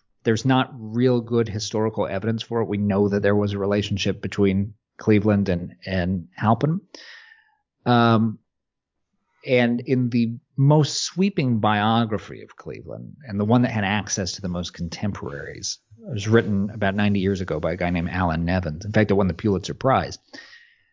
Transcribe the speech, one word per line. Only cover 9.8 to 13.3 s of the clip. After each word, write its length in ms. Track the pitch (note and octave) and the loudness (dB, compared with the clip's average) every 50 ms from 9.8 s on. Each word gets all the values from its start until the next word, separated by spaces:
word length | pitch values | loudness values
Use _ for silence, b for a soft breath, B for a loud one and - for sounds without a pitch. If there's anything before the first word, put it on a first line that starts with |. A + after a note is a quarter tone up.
in 300 | B2 - C3 B2+ B2+ A#2+ | -2 0 0 0 2 2
the 260 | A#2 A#2+ A#2 A2+ A#2 B2 _ _ - | 2 0 0 0 -2 -6 _ _ -2
most 460 | - C3+ C#3 D3+ D#3 D3 - - - - | 2 4 6 6 6 4 2 0 -4 -6
sweeping 560 | - - E3+ F#3+ G3+ - - D3 B2+ A#2+ G#2+ | -6 -2 0 0 0 0 0 0 0 0 2
biography 840 | G#2 A2 G#2+ G#2 G#2 A2 A2+ A#2 A#2 G#2 G#2+ F#2+ - - B1+ G#1+ G#1 | 2 2 2 2 2 2 2 2 2 0 -2 -6 -8 -8 -16 -16 -16
of 120 | - - | -20 -20
Cleveland, 600 | - - - B1 A1 - - A1+ A1 A#1+ A1 G1+ - - | -18 -14 -14 -14 -14 -12 -14 -14 -14 -14 -16 -18 -18 -14
and 140 | - | -8